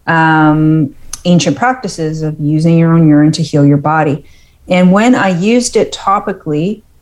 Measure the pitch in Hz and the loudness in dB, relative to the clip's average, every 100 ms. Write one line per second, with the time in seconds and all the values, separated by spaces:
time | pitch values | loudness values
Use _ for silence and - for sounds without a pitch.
0 | - 160 160 156 156 156 156 160 147 - | -4 0 2 2 2 2 2 0 -2 -6
1 | - - 175 175 160 143 247 254 180 - | -18 -8 0 0 0 -2 -2 -4 -8 -8
2 | 156 156 156 156 147 156 165 165 165 165 | -8 -6 -8 -4 -2 0 2 2 2 4
3 | 156 147 151 156 156 151 143 143 151 156 | 4 4 2 0 -2 0 2 2 0 -2
4 | 151 160 - - _ _ - 180 180 196 | -2 -4 -10 -20 _ _ -4 0 2 2
5 | 240 247 190 170 208 247 247 214 - - | 2 2 0 -2 0 0 0 -2 -2 -4
6 | 196 202 208 - 160 151 180 214 _ _ | -4 -4 -4 -10 -6 -4 -4 -8 _ _